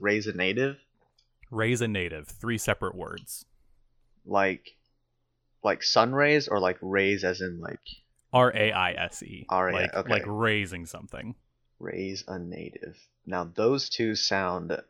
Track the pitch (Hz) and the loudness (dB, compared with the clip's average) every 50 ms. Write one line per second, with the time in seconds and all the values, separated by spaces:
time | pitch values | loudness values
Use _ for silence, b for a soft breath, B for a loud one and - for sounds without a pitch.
0 | 98 101 104 107 104 107 92 90 92 95 101 123 135 139 143 - _ _ _ _ | 0 0 2 2 0 -2 -2 0 0 0 2 2 0 0 -2 -6 _ _ _ _
1 | _ _ _ _ _ _ _ _ - - 117 110 110 117 123 113 120 110 104 95 | _ _ _ _ _ _ _ _ -16 -8 -4 0 0 2 2 2 0 0 0 -2
2 | 87 85 80 76 76 - - - - 117 117 107 - 110 101 - - 92 92 90 | -2 -4 -6 -10 -12 -14 -14 -8 -6 -4 -4 -2 0 0 0 0 -2 -6 -6 -6
3 | 82 - 90 - - - - - - _ _ _ _ _ _ _ _ _ _ _ | -10 -10 -12 -12 -14 -14 -14 -16 -16 _ _ _ _ _ _ _ _ _ _ _
4 | _ _ _ _ - - 98 98 98 95 90 - - - - _ _ _ _ _ | _ _ _ _ -6 -2 2 2 2 2 0 -2 -8 -18 -20 _ _ _ _ _
5 | _ _ _ _ _ _ _ _ _ _ _ _ - 104 90 - - - - 160 | _ _ _ _ _ _ _ _ _ _ _ _ 2 2 2 2 2 2 4 6
6 | 117 123 131 139 143 147 151 147 135 - 107 101 92 92 90 - 95 95 95 98 | 4 4 4 4 4 6 6 4 4 2 2 2 2 2 0 -2 -2 0 2 4
7 | 98 98 101 95 92 90 90 95 95 90 87 85 82 - - - - - - - | 4 4 4 2 2 0 0 0 -4 -6 -6 -8 -10 -10 -10 -12 -12 -16 -16 -16
8 | _ _ _ _ _ _ - 127 123 123 - 110 107 110 101 95 92 90 - - | _ _ _ _ _ _ 4 4 6 6 4 4 2 2 2 2 2 0 0 -2
9 | 87 85 - - - - - 80 - - 92 92 92 92 92 90 90 - - 95 | -4 -6 -6 -10 -14 -14 -14 -12 -4 0 2 2 2 2 2 0 0 0 -2 -2
10 | 92 - - 104 - 104 104 107 113 110 107 104 101 87 92 87 85 - - 85 | 0 0 0 0 0 -2 -2 0 2 2 2 2 0 -2 -6 -10 -10 -10 -12 -14
11 | 71 - - 67 - 117 127 _ _ _ _ _ _ _ _ - - - 87 90 | -14 -14 -12 -12 -10 -12 -12 _ _ _ _ _ _ _ _ -14 -10 -8 -6 -6
12 | 95 95 92 - - - 95 90 87 85 87 82 - - - - - 82 82 - | -6 -6 -8 -8 -10 -10 -10 -8 -8 -8 -10 -10 -10 -12 -12 -14 -14 -14 -16 -18
13 | - _ _ _ _ 90 92 90 87 85 87 - 107 120 139 139 - - - - | -20 _ _ _ _ -4 -4 -4 -4 -4 0 2 2 4 4 2 0 -2 -2 -2
14 | 113 110 107 - - - 101 98 95 90 90 87 85 85 80 - - _ | 0 0 0 0 0 0 0 0 0 0 -2 -2 -4 -4 -4 -6 -6 _